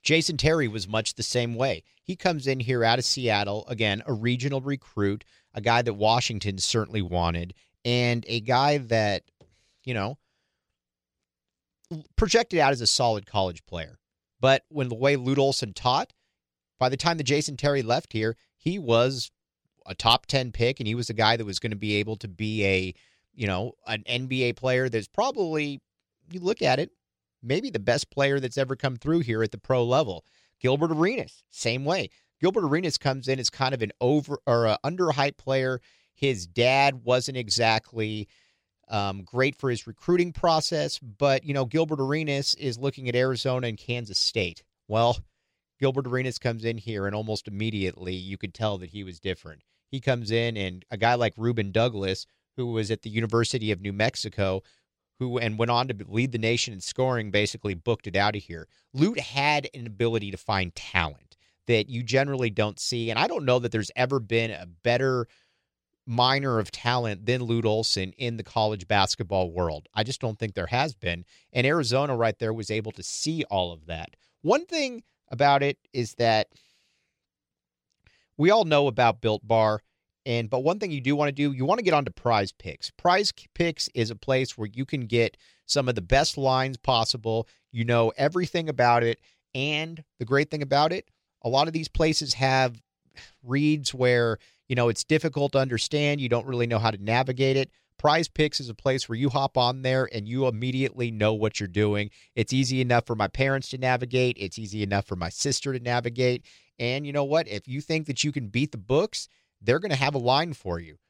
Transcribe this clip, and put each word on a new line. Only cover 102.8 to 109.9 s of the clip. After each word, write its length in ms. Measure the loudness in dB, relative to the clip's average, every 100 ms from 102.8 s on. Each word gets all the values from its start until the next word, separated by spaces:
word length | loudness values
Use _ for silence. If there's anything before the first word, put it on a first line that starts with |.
enough 240 | 2 2
for 100 | 2
my 120 | -2 -2
parents 420 | 0 0 0 -4
to 80 | -4
navigate. 600 | 0 0 0 0 0 0
It's 220 | -8 -8
easy 240 | -8 -4
enough 220 | 0 -2
for 100 | -2
my 140 | -6 -6
sister 440 | -4 -2 -2 -4
to 60 | -6
navigate. 640 | -2 -2 -2 0 0 0 -8 -20 _ _
And 280 | -4 -4 -4
you 60 |
know 100 | -2
what? 220 | 0 0 0
If 200 | -10 -8
you 140 | -10
think 260 | -4 -4 -2
that 160 | -2
you 80 | -2
can 160 | -2 -2
beat 240 | -2 -2
the 60 | -4
books, 500 | 0 0 0 -6 -12 _ _ _
they're 180 | 0 0
gonna 160 | 0